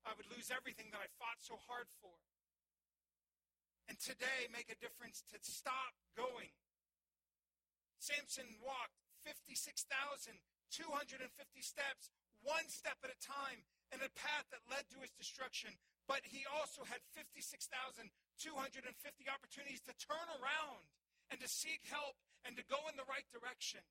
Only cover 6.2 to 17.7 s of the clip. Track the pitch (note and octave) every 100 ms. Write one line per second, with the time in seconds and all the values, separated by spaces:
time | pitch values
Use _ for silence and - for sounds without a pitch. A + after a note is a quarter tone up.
6.2 | B3+ A#3+ F#3 - _ _ _ _ _ _
7.2 | _ _ _ _ _ _ _ _ - C#4+
8.2 | - C4+ A#3+ G#3+ B3 B3+ A3+ _ _ -
9.2 | D4+ - - B3+ D4 - - C4+ C#4+ C#4
10.2 | A#3 G3 _ _ _ - E4 F#3+ G3 C4
11.2 | B3+ - C#4 C4+ - - C#4 C4 - _
12.2 | _ G#3+ A#3 D#4 D#4+ - D#4 C4+ C4 B3+
13.2 | - C#4 C4+ A#3 - _ _ B3+ C4 -
14.2 | D4 D4+ - B3 A#3+ C4 C#4 C4 C4 -
15.2 | A3 - C4 - G#3+ G3+ _ _ - C4+
16.2 | - C4+ C4+ D4+ D4 C#4 B3 A#3+ - D#4
17.2 | D4+ C#4+ - C#4+ -